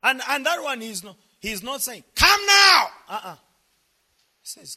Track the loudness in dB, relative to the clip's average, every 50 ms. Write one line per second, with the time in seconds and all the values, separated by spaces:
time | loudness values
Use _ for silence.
0 | 0 0 -2 -2 -2 -4 -4 -2 -2 -2 -4 -2 -4 -6 -8 -8 -8 -10 -12 -12
1 | -14 -14 -20 _ _ _ _ _ -8 -8 -8 -8 -8 -10 -8 -8 -8 -8 -10 -12
2 | -18 _ _ 2 4 4 4 2 2 4 4 6 6 6 6 4 4 0 -6 -16
3 | _ _ -12 -12 -12 -12 -18 -18 _ _ _ _ _ _ _ _ _ _ _ _
4 | _ _ _ _ _ _ _ _ _ -18 -18 _ -18 -20 -20